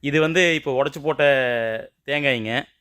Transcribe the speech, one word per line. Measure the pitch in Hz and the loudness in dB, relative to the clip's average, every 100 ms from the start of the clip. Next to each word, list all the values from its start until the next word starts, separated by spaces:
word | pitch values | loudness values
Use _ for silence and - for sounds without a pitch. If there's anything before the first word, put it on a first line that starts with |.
| 143 | 0
இது | 147 156 | 2 2
வந்து | 165 175 160 | 4 2 2
இப்போ | - 127 | -2 -2
உடைச்சு | 143 147 147 | -2 -2 -4
போட்ட | 143 143 135 123 120 113 110 - _ - | 2 4 4 2 -2 -2 -6 -10 _ -6
தேங்காய்ங்க. | 143 143 123 110 120 - _ | -2 0 0 -2 -4 -6 _